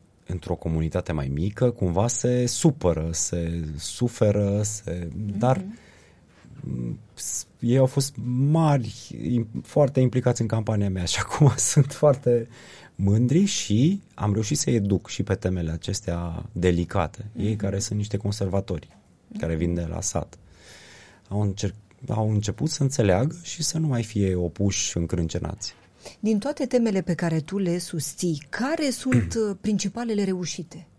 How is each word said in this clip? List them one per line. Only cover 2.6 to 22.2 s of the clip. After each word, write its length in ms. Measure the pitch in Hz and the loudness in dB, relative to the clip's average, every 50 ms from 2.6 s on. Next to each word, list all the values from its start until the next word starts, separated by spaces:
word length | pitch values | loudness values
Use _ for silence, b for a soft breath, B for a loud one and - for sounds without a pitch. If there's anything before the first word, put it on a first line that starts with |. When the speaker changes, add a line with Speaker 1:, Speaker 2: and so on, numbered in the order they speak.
| - 165 135 - - 90 82 80 78 82 | 2 2 2 4 2 2 2 2 0 -2
Speaker 1:
se 520 | 82 - - - - 85 85 82 85 85 82 76 76 71 | -2 -4 -4 -2 -2 -2 -2 -2 -2 -4 -4 -6 -8 -8
suferă, 840 | - - - - 123 120 - - 117 104 101 104 104 98 101 104 104 | -10 -10 -4 -2 -2 -2 2 2 4 4 4 4 2 2 0 0 0
se, 440 | 104 107 - - - 85 90 87 85 71 | -2 -4 -6 -8 -8 -6 -6 -6 -8 -8
Speaker 2:
Mhm. 220 | 90 110 101 101 98 | -6 -6 -6 -2 0
Speaker 1:
dar, 280 | 117 127 131 190 190 196 220 B B B B B B B B B B B B _ - - - - | 2 2 2 2 -2 -6 -12 B B B B B B B B B B B B _ -20 -20 -18 -14
m, 360 | - - 65 62 60 58 55 - - - - | -10 -8 -6 -6 -6 -6 -8 -10 -12 -18 -18
s-, 320 | - - - - - - - _ _ | -12 -10 -8 -8 -8 -10 -12 _ _
ei 180 | - 117 120 135 | 0 2 4 4
au 80 | 135 | 4
fost 300 | 131 - 143 135 - - - 110 120 123 127 135 143 | 4 4 0 -2 -2 -4 -6 -6 -4 0 0 2 4
mari, 680 | 151 160 165 156 147 139 117 101 92 - - - - 55 55 | 4 4 4 4 4 2 0 -2 -8 -12 -14 -14 -12 -6 -2
im-, 240 | 80 123 120 117 113 - - - | 0 0 0 0 -2 -6 -10 -10
foarte 360 | - - 165 147 131 139 135 | 0 2 4 4 4 4 4
implicați 420 | 131 127 117 127 117 123 120 - | 4 4 2 2 2 2 2 2
în 60 | 117 110 | 0 0
campania 420 | 110 110 110 107 110 104 101 101 | 0 0 0 0 0 0 0 0
mea 160 | 95 92 90 | 0 0 -2
și 120 | 82 - - | -2 -2 -2
<laughs> 40 | - | -2
acum 280 | - - - 151 139 104 - | -4 2 6 6 6 6 4
sunt 340 | - - - 151 135 139 | 0 2 4 4 4 4
foarte 560 | - - - 147 135 - - 123 120 120 117 B B B B B B B B B B | 2 2 4 4 4 4 2 2 2 2 0 B B B B B B B B B B
mândri 500 | - 98 98 101 113 123 123 135 170 202 | 0 2 4 4 4 4 4 4 4 4
și 560 | 196 - - - - 101 107 127 165 196 196 - - _ | 4 2 -2 -2 0 2 4 4 4 2 0 -4 -10 _
am 200 | - - 104 101 | -4 -2 0 0
reușit 240 | 107 110 - 147 147 | 0 0 0 -2 0
să 120 | - - | 0 2
educ 380 | 123 113 101 101 101 90 - - | 2 2 2 2 2 0 0 -4
și 160 | - - 98 | -6 -6 -2
pe 120 | - 98 | -2 -2
temele 360 | 92 - 92 92 92 85 82 | 0 0 -2 -2 0 -2 -4
acestea 720 | 80 80 - - 101 - - - 87 85 85 85 82 82 - - | -4 -4 -4 -6 -6 -4 -4 -4 -4 -4 -4 -4 -6 -8 -10 -8
delicate. 720 | - - 87 90 87 85 87 82 - 98 85 76 - - - - - | -4 2 2 4 4 4 2 0 0 -2 -2 -2 -4 -8 -12 -12 -6
Ei 140 | - 101 107 | -4 -2 -2
Speaker 2:
Mhm. 80 | 110 104 | -2 0
Speaker 1:
care 220 | 104 98 95 101 | -2 -2 -2 -2
sunt 180 | 107 - 107 104 | -2 -2 -2 -4
niște 200 | 104 104 - 98 | -2 -2 -4 -4
conservatori, 680 | - 104 101 - 101 95 90 98 98 - 95 80 - - - - _ _ _ _ _ _ - - | -2 -4 -2 -2 -2 0 0 -2 -2 -2 -4 -6 -6 -10 -18 -20 _ _ _ _ _ _ -8 -6
care 120 | - 82 82 | -4 -2 0
Speaker 2:
Mhm. 80 | 80 | 0
Speaker 1:
vin 120 | 87 85 85 | 0 0 0
de 120 | 85 85 80 | -2 -2 -4
la 120 | 80 82 | -6 -6
sat. 360 | 85 - - 85 78 - - - B B B B B B B B B B B B B B B B B _ | -6 -4 -4 -4 -4 -6 -10 -20 B B B B B B B B B B B B B B B B B _
Au 140 | 98 104 | -2 0
încerc-, 340 | 104 101 95 101 - 98 - - - _ _ _ - - | 0 0 0 -2 -4 -4 -4 -6 -14 _ _ _ -8 -4
au 220 | 107 110 | -2 0